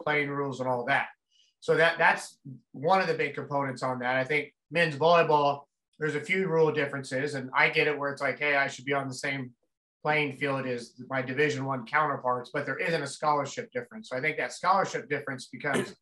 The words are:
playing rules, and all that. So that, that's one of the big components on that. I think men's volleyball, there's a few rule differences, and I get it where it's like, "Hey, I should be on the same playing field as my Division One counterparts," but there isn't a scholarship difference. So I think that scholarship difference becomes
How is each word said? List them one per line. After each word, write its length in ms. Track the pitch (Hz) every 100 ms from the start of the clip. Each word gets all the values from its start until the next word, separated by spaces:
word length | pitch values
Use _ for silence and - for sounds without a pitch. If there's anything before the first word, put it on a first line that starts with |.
playing 260 | 156 147 143
rules, 300 | 143 139 127
and 80 | 127
all 160 | 123 120
that. 200 | 131 110 - _ _ _ _
So 140 | - 156
that, 200 | 165 165
that's 400 | 175 - - - 143 127 _
one 260 | - 151 190
of 80 | 175
the 60 |
big 200 | 156 147
components 480 | 139 131 139 135 127
on 180 | 131 123
that. 180 | 123 131
I 80 | 131
think 280 | 151 - _ -
men's 240 | 160 165 135
volleyball, 640 | 160 170 156 151 143 143 - _ _ -
there's 160 | 151 147
a 40 |
few 280 | - 190 180
rule 240 | 160 156
differences, 640 | 147 139 135 131 131 143 139
and 160 | 127 127
I 140 | 156
get 160 | 156 147
it 100 | 143
where 140 | 139
it's 100 | 139
like, 180 | 139 127
"Hey, 160 | 147 143
I 120 | 135
should 180 | 127 131
be 80 |
on 140 | 139 131
the 60 |
same 380 | 131 147 139 123 - _ _ _ _
playing 320 | 151 151 147 -
field 280 | 143 135 127
as 340 | 120 113 - 123
my 100 | 131
Division 420 | 127 139 151 131
One 220 | 135 131 113
counterparts," 640 | 147 147 131 127 123 -
but 140 | 147 139
there 140 | -
isn't 240 | 180 160
a 20 | 139
scholarship 640 | - 151 147 135 - 113
difference. 380 | 123 120 110 110
So 80 | 127
I 40 |
think 160 | 156 147
that 140 | 123
scholarship 560 | - 175 196 185 160 123
difference 380 | 143 139 131 -
becomes 480 | - 151 127 - -